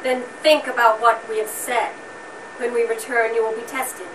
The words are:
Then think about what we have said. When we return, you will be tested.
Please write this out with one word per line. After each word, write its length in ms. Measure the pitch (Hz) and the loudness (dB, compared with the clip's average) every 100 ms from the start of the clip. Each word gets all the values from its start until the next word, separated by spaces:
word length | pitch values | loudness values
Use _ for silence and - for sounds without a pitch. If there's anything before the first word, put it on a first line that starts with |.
Then 200 | 262 254 240 - | 0 -2 -2 0
think 260 | 311 294 262 | 4 4 4
about 320 | 240 233 220 | 4 4 6
what 280 | 233 226 - | 4 4 -2
we 80 | 214 | -4
have 100 | 214 | -2
said. 420 | - - 240 208 - - - - - - - | -6 -2 0 0 -6 -16 -16 -16 -16 -16 -6
When 160 | 240 | -2
we 100 | 240 | 0
return, 520 | 233 226 - 240 220 | 0 -2 0 0 2
you 80 | 226 | 2
will 120 | 220 | 0
be 120 | 220 233 | -2 -6
tested. 400 | 269 233 - 185 | -6 -6 -6 -14